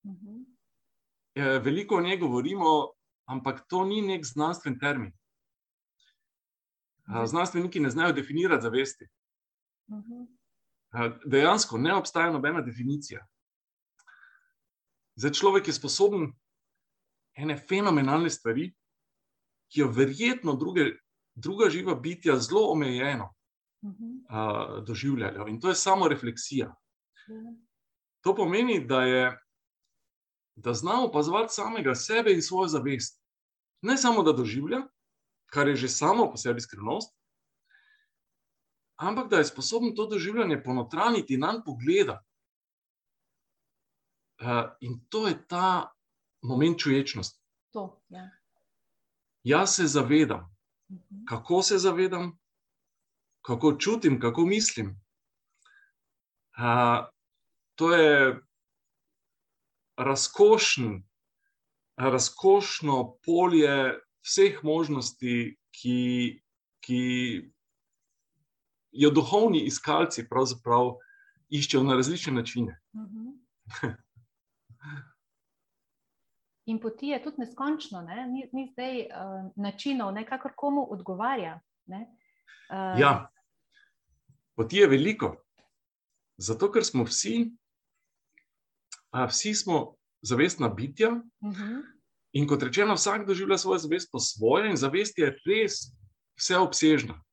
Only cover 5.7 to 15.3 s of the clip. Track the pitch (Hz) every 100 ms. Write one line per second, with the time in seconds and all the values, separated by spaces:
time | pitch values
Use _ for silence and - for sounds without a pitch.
5.7 | _ _ _ _ _ _ _ _ _ _
6.7 | _ _ _ - 113 113 160 180 175 180
7.7 | 175 139 131 170 143 135 151 185 135 117
8.7 | 123 135 - - _ _ _ _ _ _
9.7 | _ _ 214 220 240 240 _ _ _ _
10.7 | _ _ 120 117 117 147 135 160 208 -
11.7 | 117 151 190 - 165 170 151 143 165 120
12.7 | 110 123 147 143 - - _ _ _ _
13.7 | _ _ _ - - - _ _ _ _
14.7 | _ _ _ _ - 143